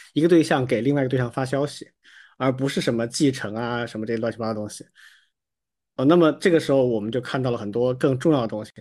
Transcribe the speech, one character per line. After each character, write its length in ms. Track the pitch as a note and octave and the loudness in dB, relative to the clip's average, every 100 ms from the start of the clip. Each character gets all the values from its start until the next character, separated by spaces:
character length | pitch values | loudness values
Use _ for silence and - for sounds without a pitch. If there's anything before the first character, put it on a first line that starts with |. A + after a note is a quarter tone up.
| - | -6
一 80 | D3 | 0
个 60 | E3+ | 6
对 140 | E3+ | 6
象 240 | D#3 D3+ B2+ | 4 2 0
给 160 | A2+ | 0
另 140 | B2 C#3+ | 0 0
外 80 | |
一 20 | B2+ | 0
个 40 | |
对 100 | C3 | 0
象 120 | A#2+ | -2
发 140 | C#3 B2+ | -4 -4
消 220 | C#3 C#3+ | -2 -4
息， 200 | - - _ _ - - - | -6 -20 _ _ -20 -18 -4
而 140 | C3 | -2
不 160 | B2+ C3+ | 0 -2
是 140 | F#3 | -2
什 100 | C#3+ | -2
么 140 | A#2 A#2 | -2 -2
继 260 | - C#3+ | 0 0
承 220 | C3 G2+ | 0 -6
啊， 320 | A2 A#2+ A#2+ A#2+ | -6 -6 -4 -6
什 140 | A2 | -8
么 40 | |
这 100 | A2 | -6
些 40 | A2+ | -4
乱 140 | A2+ | -4
七 60 | A2 | -4
八 80 | A2 | -6
糟 60 | |
的 20 | G#2+ | -6
东 120 | G#2 | -8
西。 160 | - - _ - _ _ _ _ _ _ _ _ - | -12 -20 _ -20 _ _ _ _ _ _ _ _ 0
呃， 80 | C3+ | 4
那 100 | F3 | 6
么 160 | D#3 | 4
这 180 | C#3 G3 | 4 2
个 80 | E3 | 2
时 120 | - | 2
候 140 | C3+ B2 | 2 2
我 140 | A2 | 0
们 120 | G#2+ | -4
就 80 | A#2+ | -6
看 220 | - C3+ | -6 -4
到 80 | B2+ | -2
了 80 | A#2 | -4
很 140 | G#2 | -4
多 200 | A2+ B2+ | -2 -2
更 260 | B2+ C#3 C3 | 0 0 2
重 120 | E3+ | 2
要 100 | C#3+ | 2
的 60 | A2+ | 0
东 160 | G#2+ | -6
西。 80 | G#2 - | -10 -6